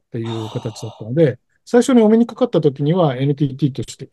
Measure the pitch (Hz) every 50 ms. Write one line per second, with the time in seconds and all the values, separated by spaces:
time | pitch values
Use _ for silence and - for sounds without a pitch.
0 | _ _ - 120 113 117 113 113 110 107 - 123 - 117 - - - 107 - -
1 | 107 113 131 165 160 131 - - _ _ _ _ _ - - 240 240 - 262 240
2 | 220 214 226 226 240 233 226 - 254 240 - 170 156 147 131 - 143 147 170 190
3 | 165 143 123 127 135 143 143 139 151 135 131 131 151 135 135 - 113 - - -
4 | 135 -